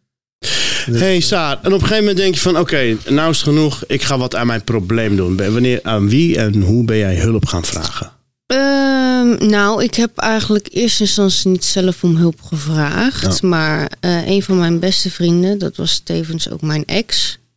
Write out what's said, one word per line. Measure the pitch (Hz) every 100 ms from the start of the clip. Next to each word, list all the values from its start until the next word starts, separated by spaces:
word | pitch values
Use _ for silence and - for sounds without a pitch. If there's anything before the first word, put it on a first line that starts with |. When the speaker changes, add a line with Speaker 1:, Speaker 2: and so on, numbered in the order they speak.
| _ _ _ _ - - - - -
Speaker 1:
Dus, | 117
Speaker 2:
Hey, | 190 180
Speaker 1:
eh, |
Speaker 2:
Saar, | - 190 151 139
en | 180
op |
een | 196
gegeven | - 214
moment | 208 185
denk | 190
je | 175
van, | 180 165
"Oké, | 170 151 120 110 -
nou | 143 165
is | 151
het | 147
genoeg. | 151 151 - -
Ik | -
ga | - 131
wat | 123 -
aan | 120
mijn | 113
probleem | - 110 90 113 107 101
doen." | 90 92
Ben, | 101
wanneer, | 117 127 120
aan | - 107 101
wie | 131 170 -
en | 107 104
hoe | 92 117 113
ben | 110
jij | 95 87
hulp | 107 110 -
gaan | 87 -
vragen? | - 80 - - - _ _ -
Speaker 3:
Ehm, | 262 277 277 269 269 254 254 240 220 214
nou, | 208 202 220
ik | 233 -
heb | 233 -
eigenlijk | 226 220 - 208 -
in | -
eerste | 233 -
instantie | 208 208 196 - 190
niet | 180 -
zelf | 196 185 175
om | 175 165
hulp | 170 -
gevraagd. | - 156 147 156 147 - 247 - 190 175
Speaker 2:
Ja. | 185
Speaker 3:
Maar, | 165 156 156 147 -
eh, | 180 170 -
een | 196
van | 196 185
mijn | 170 170
beste | 185 - 190
vrienden, | - 175 175 185 208
dat | 175 -
was | 165 -
tevens | - 165 160 165 -
ook | -
mijn | 156 151 -
ex. | 190 226 - - - _